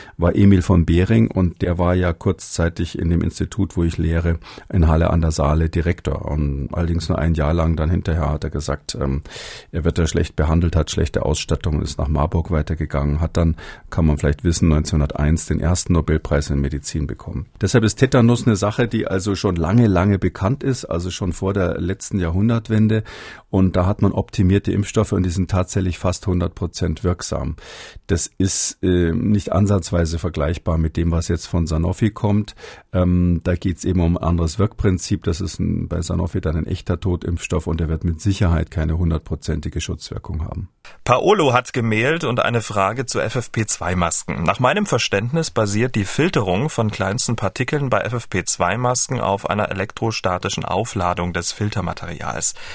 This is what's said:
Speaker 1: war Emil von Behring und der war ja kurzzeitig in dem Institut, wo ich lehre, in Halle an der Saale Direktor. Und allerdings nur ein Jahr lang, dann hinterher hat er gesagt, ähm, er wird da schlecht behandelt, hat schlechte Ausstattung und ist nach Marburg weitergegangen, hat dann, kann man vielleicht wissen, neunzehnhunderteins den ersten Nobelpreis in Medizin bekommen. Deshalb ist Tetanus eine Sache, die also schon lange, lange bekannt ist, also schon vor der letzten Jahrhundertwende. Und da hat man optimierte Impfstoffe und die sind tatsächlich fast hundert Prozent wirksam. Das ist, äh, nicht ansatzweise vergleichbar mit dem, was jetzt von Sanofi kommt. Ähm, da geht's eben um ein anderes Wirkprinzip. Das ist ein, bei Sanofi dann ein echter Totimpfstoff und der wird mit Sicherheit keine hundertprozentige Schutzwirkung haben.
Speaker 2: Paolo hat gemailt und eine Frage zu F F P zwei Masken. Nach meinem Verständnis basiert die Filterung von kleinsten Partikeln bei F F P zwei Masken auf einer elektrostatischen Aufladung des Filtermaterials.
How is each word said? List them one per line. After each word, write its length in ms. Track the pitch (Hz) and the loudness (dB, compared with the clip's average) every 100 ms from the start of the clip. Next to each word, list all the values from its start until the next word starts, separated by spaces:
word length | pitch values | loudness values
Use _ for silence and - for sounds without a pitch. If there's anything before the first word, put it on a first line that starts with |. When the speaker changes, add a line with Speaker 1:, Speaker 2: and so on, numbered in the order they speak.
| - - | -14 0
Speaker 1:
war 180 | 87 - | 2 6
Emil 240 | 101 95 | 6 6
von 240 | - 90 | 6 4
Behring 460 | 82 85 92 113 - | 6 4 4 4 4
und 320 | - 90 - | 2 0 0
der 160 | 87 87 | -2 0
war 160 | 87 | 2
ja 180 | 90 87 | 2 0
kurzzeitig 840 | 85 101 - - - 85 - 82 - | 0 -2 -2 -4 -2 -2 -2 -6 -2
in 100 | 85 | 0
dem 140 | 85 | 2
Institut, 560 | 82 - 82 - 87 - | 0 -2 -6 -4 -4 0
wo 60 | |
ich 120 | 85 - | -2 0
lehre, 420 | 82 82 85 82 - - - | 0 0 0 -2 -6 -20 -2
in 180 | - 78 | 2 4
Halle 200 | 78 85 | 4 4
an 140 | 85 | 2
der 80 | 80 | 2
Saale 400 | 78 71 80 82 | 2 2 2 2
Direktor. 600 | 87 82 - - 71 - | 0 0 -2 -4 -4 -4
Und 360 | 76 71 69 65 | -2 0 -2 -4
allerdings 360 | 82 85 85 - | -2 0 0 0
nur 100 | 90 | 0
ein 160 | 82 | 2
Jahr 180 | 78 73 | 2 2
lang, 240 | 85 82 80 | 2 2 2
dann 140 | 80 | 2
hinterher 400 | 87 82 80 71 | 0 0 0 0
hat 140 | 76 | -2
er 60 | 80 | -4
gesagt, 460 | 73 73 - - - | -4 -4 -4 -6 -4
ähm, 220 | 69 69 - - - - - | -2 -2 -6 -12 -14 -16 -8
er 140 | 82 | -2
wird 140 | 80 87 | 0 0
da 80 | 82 | 0
schlecht 280 | 82 82 | 0 -2
behandelt, 400 | - 78 82 85 | 0 2 2 4
hat 160 | 82 76 | 2 0
schlechte 340 | - 78 - | 0 0 0
Ausstattung 520 | - 78 - 78 85 73 | -2 -2 -2 -2 0 -2
und 60 | |
ist 160 | 71 - | -2 -4
nach 100 | 73 | -2
Marburg 420 | 73 73 85 - | 0 0 0 0
weitergegangen, 720 | 80 76 78 78 73 73 76 | 0 0 -2 -2 0 0 0
hat 160 | 80 85 | 0 2
dann, 200 | 82 82 - - - | 2 2 -6 -18 -6
kann 160 | - 80 | 2 2
man 120 | 73 | 4
vielleicht 260 | 76 71 | 2 2
wissen, 240 | 87 82 87 | 0 2 4
neunzehnhunderteins 800 | 76 - 78 78 - 73 80 - | 4 2 0 0 0 2 2 0
den 140 | - | 0
ersten 320 | 80 90 - | 0 0 2
Nobelpreis 580 | 85 76 78 - 73 - | 2 2 0 2 0 0
in 100 | 71 | 0
Medizin 460 | 69 71 - 80 69 | -2 -4 -6 -4 -4
bekommen. 400 | - - - - - | -6 -8 -8 -10 -4
Deshalb 240 | 98 123 | 2 4
ist 120 | 107 - | 4 2
Tetanus 500 | 127 131 117 120 117 | 4 6 6 4 2
eine 100 | 98 | 2
Sache, 320 | 104 - 120 | 0 0 0
die 180 | 110 - | 0 0
also 280 | 95 101 | -2 0
schon 200 | 95 104 87 | 0 0 0
lange, 300 | 80 117 110 | 2 4 6
lange 320 | 90 101 98 | 4 4 2
bekannt 460 | 90 - 98 139 | 0 0 -2 0
ist, 200 | 135 123 | -2 -4
also 260 | - 85 90 | -4 -4 -4
schon 220 | - 92 | -4 -4
vor 200 | - 95 | -2 -2
der 260 | 101 87 - | 0 0 0
letzten 400 | 87 98 - 98 | -4 -4 -4 -2
Jahrhundertwende. 840 | 85 87 110 117 113 107 107 110 - - - - - | 0 2 2 0 2 2 4 2 -2 -12 -18 -20 -2
Und 260 | 98 95 92 | 2 4 4
da 100 | 90 | 2
hat 160 | 104 | 2
man 100 | 98 | 2
optimierte 600 | - - - 92 101 - | 0 -2 2 4 4 2
Impfstoffe 400 | 95 95 110 104 | -2 0 0 0
und 120 | 95 | 0
die 60 | 90 | 0
sind 200 | 85 90 | 0 0
tatsächlich 480 | 92 90 101 92 - | 0 0 0 -2 0
fast 280 | 92 - - | -2 -2 -2
hundert 280 | 90 87 | 0 -2
Prozent 500 | - 87 - 85 80 | -4 -6 -4 -4 -2
wirksam. 520 | 90 87 - 73 67 78 - - - - - | -2 -2 -4 -4 -6 -8 -14 -18 -18 -10 -2
Das 220 | 90 - - | -2 0 0
ist, 440 | 98 - - - | 0 0 -2 0
äh, 300 | 92 90 85 | 2 2 2
nicht 400 | 87 104 104 - | 0 2 0 0
ansatzweise 640 | 92 101 101 - 87 82 85 | 2 2 2 2 0 0 -2
vergleichbar 600 | 87 80 73 82 - 82 | -4 -2 -2 -2 0 0
mit 180 | 80 82 | 0 0
dem, 160 | 85 | 0
was 160 | 82 - | 0 0
jetzt 180 | 85 - | -2 -2
von 200 | 87 82 | -2 0
Sanofi 440 | 80 85 95 110 | 0 0 0 0
kommt. 460 | - 104 104 101 - - - - | 0 0 0 -2 -10 -20 -20 -4
Ähm, 500 | 92 90 90 87 85 | 0 4 4 4 2
da 100 | 92 | 0
geht's 300 | 87 92 85 | 0 0 -2
eben 160 | 92 90 | 0 2
um 160 | 85 87 | 2 2
ein 80 | |
anderes 340 | 82 85 82 - | 2 2 0 0
Wirkprinzip. 640 | 104 - 104 90 - 92 | -2 0 0 0 -2 -2
Das 160 | 101 82 | -2 -2
ist 200 | 92 - | -4 -2
ein, 280 | 85 85 85 | -2 -2 -2
bei 120 | 82 | -4
Sanofi 400 | 87 87 87 90 | -2 -2 -2 -2
dann 160 | 82 80 | -2 -2
ein 100 | - | -2
echter 320 | 95 - 87 | -4 -2 -2
Totimpfstoff 680 | 95 87 - 85 - 87 85 | 0 -2 -2 -4 -2 -4 -2
und 140 | 82 | -2
der 80 | 78 | -2
wird 160 | 80 | -2
mit 160 | 85 80 | -2 -2
Sicherheit 480 | 101 95 92 82 80 | 0 2 2 2 0
keine 260 | 80 80 82 | -2 -2 0
hundertprozentige 840 | 85 80 - 76 - 80 82 87 | 0 -2 -4 -8 -4 -4 -4 -6
Schutzwirkung 640 | - 85 - - - 78 | -6 -8 -8 -10 -8 -6
haben. 240 | 82 - 92 _ - - | -6 -8 -10 _ -20 -6
Speaker 2:
Paolo 480 | - 123 180 208 143 | 0 2 4 4 4
hat 200 | 123 127 | 2 0
gemailt 520 | 127 113 110 131 165 | -2 0 2 0 0
und 160 | 143 92 | -2 0
eine 220 | 98 117 | 0 0
Frage 420 | - 104 98 123 | -2 0 0 -2
zu 160 | 123 110 | -4 -2
F 160 | 113 127 | -2 -4
F 160 | - | -4
P 140 | - 110 | -2 -2
zwei 280 | - 87 | -2 -2
Masken. 500 | 90 80 - - - | 0 0 0 -2 -4
Nach 160 | 82 101 | -4 0
meinem 260 | 127 202 208 | 0 0 0
Verständnis 640 | 123 - 98 117 165 160 | -2 0 -2 -2 -4 -2
basiert 440 | 117 104 104 127 | -2 0 0 0
die 100 | 113 | -2
Filterung 640 | 98 - 170 156 95 90 151 | -2 0 0 0 0 0 -2
von 200 | - 107 | -2 -2
kleinsten 460 | - 95 95 - 117 | -2 -2 -2 -2 -2
Partikeln 540 | 95 - 123 147 135 | -4 -4 -4 -2 0
bei 100 | 107 | -2
F 140 | 101 | -2
F 160 | 117 - | -6 -4
P 140 | 92 | -4
zwei 340 | - - 87 110 | -2 0 0 0
Masken 420 | 123 127 - 127 | 0 0 -2 -2
auf 280 | - 101 - | -2 -2 -2
einer 220 | 104 98 | -2 -2
elektrostatischen 920 | 92 101 - 113 - 95 90 101 - | -4 -6 -4 -4 -2 -2 -2 -4 -6
Aufladung 680 | - 90 117 101 87 87 87 | -4 -4 -4 -2 -2 -2 -2
des 200 | 85 85 | -4 -4
Filtermaterials. 1000 | - 104 104 85 85 87 80 - - - - - | -4 -4 -2 -4 -6 -10 -10 -8 -4 -4 -6 -12